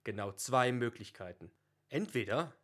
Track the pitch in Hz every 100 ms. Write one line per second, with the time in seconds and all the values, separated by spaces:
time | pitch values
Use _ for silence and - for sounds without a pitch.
0 | - 104 101 98 - 127 127 123 120 113
1 | 101 - 90 - 85 - _ _ _ 143
2 | 208 127 98 117 165 -